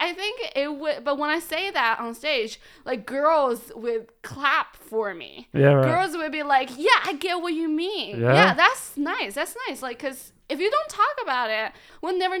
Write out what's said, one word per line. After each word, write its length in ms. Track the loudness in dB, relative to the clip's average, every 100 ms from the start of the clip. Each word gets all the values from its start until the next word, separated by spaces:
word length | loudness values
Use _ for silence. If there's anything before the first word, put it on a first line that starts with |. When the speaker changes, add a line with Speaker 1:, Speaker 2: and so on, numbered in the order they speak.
| -4
Speaker 1:
I 40 |
think 220 | -4 -6 -6 -6 -2
it 60 | -2 -2
would, 240 | -4 -4 -2
but 60 | -2
when 100 | 0
I 80 | -2 -2
say 180 | -4 -4 0
that 140 | 0 0
on 60 | -4
stage, 380 | -6 -2 -2 -2 -6 -18 -14
like, 160 | -6 -6 -4
girls 540 | 0 4 4 4 0 -8 -10
would 200 | -4 -4 -6 _
clap 540 | -16 -4 0 0 -2 -8
for 380 | -8 -4 -4 -6
me. 260 | -14 -18 -4
Speaker 2:
Yeah, 180 | 4 6 8
right. 120 | 6
Speaker 1:
Girls 200 | 4 0 -2
would 120 | -4 -4
be 20 | 2 2
like, 120 | 0 0
"Yeah, 220 | 4 4
I 80 | 4 -4 -4
get 100 | -2
what 100 | -2 -2
you 80 | -2 -2
mean. 360 | -2 -4 -6 0
Speaker 2:
Yeah. 140 | 4 6
Speaker 1:
Yeah, 160 | 6
that's 420 | 6 4 2 -6 -6
nice. 360 | -4 -2 -4 -4
That's 160 | -6 -6 -8
nice." 120 | -8 -8
Like, 120 | -8
'cause 340 | -8 -10 -16 _ -8
if 40 | -2
you 60 | 0 0
don't 120 | 0 0
talk 140 | 0 0
about 260 | -2 -2 -2 -2
it, 80 | -4 -8 -20 -10
we'll 160 | -4 -2
never 120 | -2 0